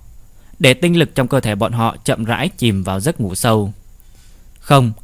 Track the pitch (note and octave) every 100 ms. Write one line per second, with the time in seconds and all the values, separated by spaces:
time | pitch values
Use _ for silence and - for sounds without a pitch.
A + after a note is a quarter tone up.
0 | - - - - - - C3+ B2 F3 E3+
1 | D3+ - B2+ C3+ A#2 G#2 A2 A#2 A2+ -
2 | - B2+ A2 A2 D3+ - A#2+ G2 F#2 F#2+
3 | A2 E3+ G#2 F#2 B2 A2 G2+ - - -
4 | - - - - - - - C#3+ B2 A2